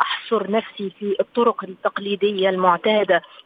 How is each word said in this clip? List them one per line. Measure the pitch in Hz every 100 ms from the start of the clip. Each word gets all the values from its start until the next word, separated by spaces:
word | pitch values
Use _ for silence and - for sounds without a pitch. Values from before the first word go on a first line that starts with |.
أحصر | - - - 220 190
نفسي | 220 - - 196 -
في | 202 190
الطرق | 202 - 233 -
التقليدية | 185 185 202 - 202 202 202 196 190
المعتادة، | 185 185 170 214 214 196 175 - -